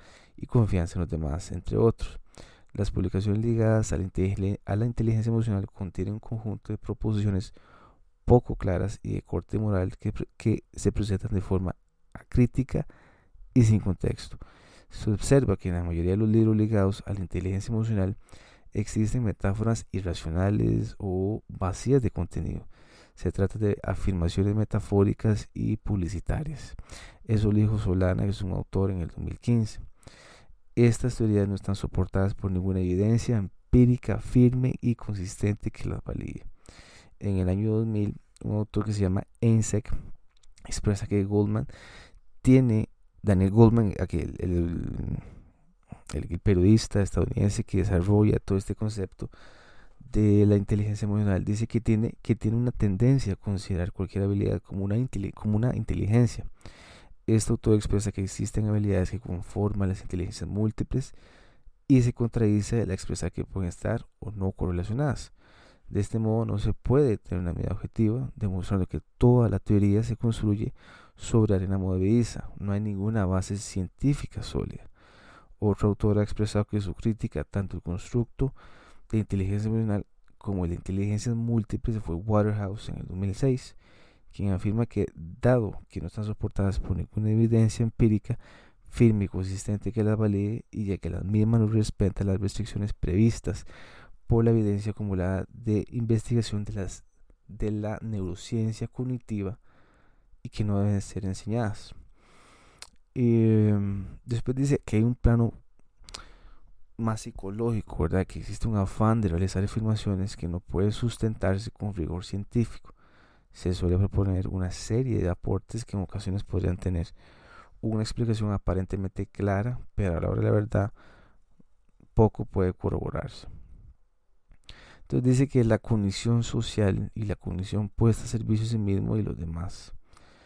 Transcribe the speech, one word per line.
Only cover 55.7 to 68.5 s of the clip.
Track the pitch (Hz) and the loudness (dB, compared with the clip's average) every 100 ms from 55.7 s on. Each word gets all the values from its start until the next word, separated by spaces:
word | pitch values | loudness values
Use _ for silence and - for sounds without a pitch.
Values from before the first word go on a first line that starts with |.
| 107 | 0
inteligencia. | 110 - 90 113 120 - - - - - - - - - - | -2 -2 2 4 4 0 -10 -12 -20 -20 -20 -20 -20 -8 2
Este | 110 - | 2 2
autor | 117 - | 0 4
expresa | 107 - 101 104 | 2 2 -2 -2
que | 98 | -4
existen | 95 - 107 - 107 | -6 -4 -4 -2 0
habilidades | 107 104 95 92 | 0 2 2 0
que | - | -4
conforman | - 87 - 104 101 101 98 | -8 -8 -6 -2 -2 0 -2
las | 95 | -2
inteligencias | - 90 95 - 82 | -6 -6 -6 -8 -6
múltiples | 98 107 - 98 127 - - - - - - - - - | -2 -2 -2 -4 -4 -4 -10 -20 -20 -20 -20 -20 -6 4
y | 131 | 6
se | 120 | 6
contradice | - 117 - 107 104 101 120 | 2 -2 2 4 4 2 -2
al | 101 | -2
expresar | 95 - 90 82 | -4 -6 -6 -6
que | - | -6
pueden | - 98 90 | -8 -6 -6
estar | - 101 113 - _ | -6 -4 -4 -8 _
o | - | -12
no | 104 95 | -6 -4
correlacionadas. | - 90 87 104 117 147 - - - - - - _ - | -4 -4 -2 -4 -2 -2 -2 -8 -20 -20 -20 -20 _ -6
De | 101 | -4
este | 101 113 | -2 -2
modo | 110 110 | 0 0
no | 110 104 | 0 0
se | 107 | -2
puede | - - 131 143 101 | 0 2 4 4 2
tener | - 90 | -2 -4
una | 87 | -2
medida | 80 - | -4 -4
objetiva, | 95 - - 107 120 131 - | -4 -4 0 2 0 -4 -6
demostrando | 104 | -4